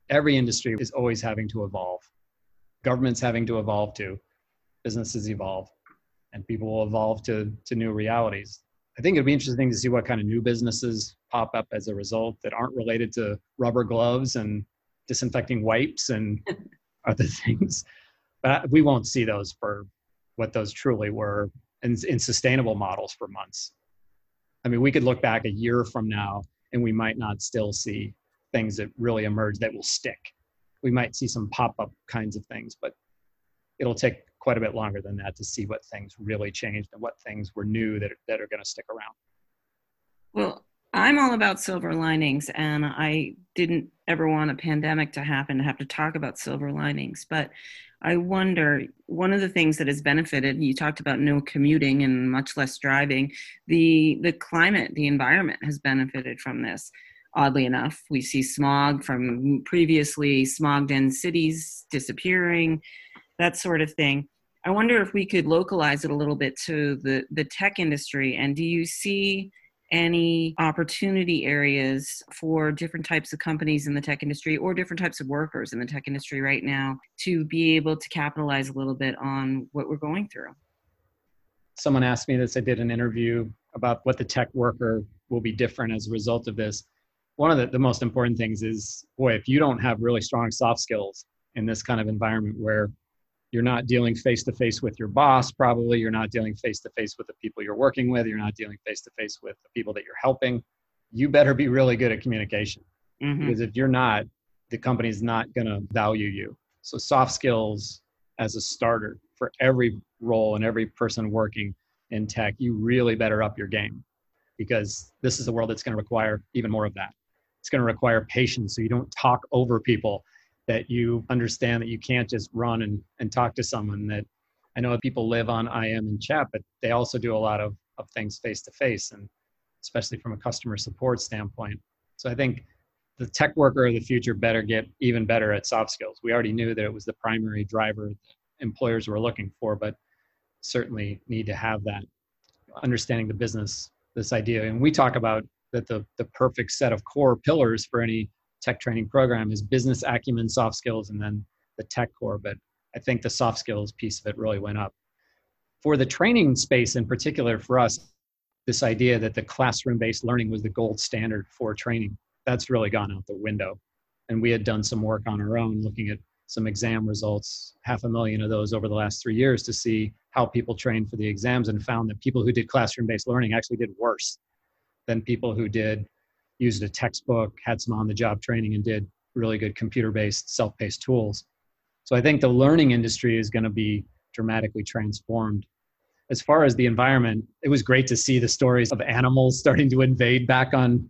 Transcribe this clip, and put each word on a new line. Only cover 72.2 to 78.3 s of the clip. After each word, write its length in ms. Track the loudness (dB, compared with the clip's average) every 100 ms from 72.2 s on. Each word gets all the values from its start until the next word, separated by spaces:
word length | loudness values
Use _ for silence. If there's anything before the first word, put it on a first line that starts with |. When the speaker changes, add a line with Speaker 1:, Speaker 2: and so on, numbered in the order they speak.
| -14
Speaker 2:
for 400 | -8 -2 0 0
different 320 | -2 -6 -8
types 300 | -2 -2 -2
of 60 | -8
companies 480 | -4 -2 0 0 0
in 80 | -2
the 60 |
tech 200 | -2 -4
industry 340 | -4 -4 -2 -2
or 160 | 0
different 280 | -2 -4 -4
types 200 | -4 -4
of 60 | -6
workers 480 | -4 -4 -6 -8
in 60 | -8
the 60 | -6
tech 180 | -8 -6
industry 360 | -8 -6 -4
right 220 | -2 -2
now 320 | -2 -2 -2 -6 _ -8
to 260 | -2 -2 0
be 300 | 2 4 4
able 220 | 2 -2
to 120 | -4
capitalize 600 | -4 -4